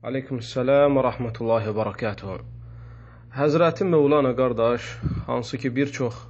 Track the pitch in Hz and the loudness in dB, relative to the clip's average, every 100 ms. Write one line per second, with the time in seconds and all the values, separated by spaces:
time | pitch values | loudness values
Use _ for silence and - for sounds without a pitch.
0 | 117 131 131 127 113 131 127 139 143 139 | -4 -6 -4 -8 -6 -2 2 6 6 4
1 | 127 117 117 113 117 113 107 107 110 - | 2 -2 -6 -4 0 0 0 -2 -2 -2
2 | 113 98 98 92 - - - - - - | -6 -6 -10 -10 -12 -16 -16 -18 -18 -20
3 | - - - - 147 156 170 160 190 160 | -20 -20 -14 0 2 4 2 2 2 4
4 | 143 147 131 120 131 113 117 120 - - | 6 4 4 2 2 2 2 2 -4 -8
5 | - - - 123 117 135 135 120 143 - | -6 -6 -4 -4 -4 -6 -4 -2 -2 -2
6 | 123 113 | -6 -6